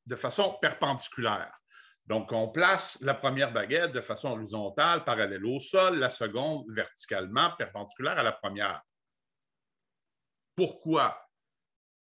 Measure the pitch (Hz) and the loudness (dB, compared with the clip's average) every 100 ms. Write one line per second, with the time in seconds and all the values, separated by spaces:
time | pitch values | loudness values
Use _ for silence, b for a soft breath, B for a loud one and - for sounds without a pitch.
0 | 120 123 127 - 196 - 156 - 147 127 | -10 -6 -2 0 0 2 -2 2 0 0
1 | - - 113 98 92 - _ B B B | -6 -2 0 0 -4 -14 _ B B B
2 | - 110 - 113 113 156 180 190 - - | -2 -2 0 -2 0 4 4 4 -2 -4
3 | 131 139 135 135 131 117 104 156 170 123 | -2 0 0 2 2 0 0 2 2 -2
4 | - 107 139 110 107 107 101 147 165 165 | -6 -6 -4 -6 -6 -6 -4 2 4 4
5 | - 110 98 98 110 135 - 190 185 165 | 2 0 0 0 -2 -4 2 4 6 4
6 | 127 - 110 117 151 151 113 107 - - | 0 0 -4 -2 -2 -4 -4 -4 -6 -8
7 | - 98 95 123 170 - 117 101 101 - | -6 -4 -2 2 2 0 -6 -6 -12 -6
8 | 143 175 113 110 98 101 98 76 - _ | -2 2 0 0 -6 -4 -4 -4 -12 _
9 | _ _ _ _ _ _ _ _ _ _ | _ _ _ _ _ _ _ _ _ _
10 | _ _ _ _ _ - 185 - 160 156 | _ _ _ _ _ 0 0 0 0 4
11 | 123 - - _ _ _ _ _ _ _ | 4 0 -12 _ _ _ _ _ _ _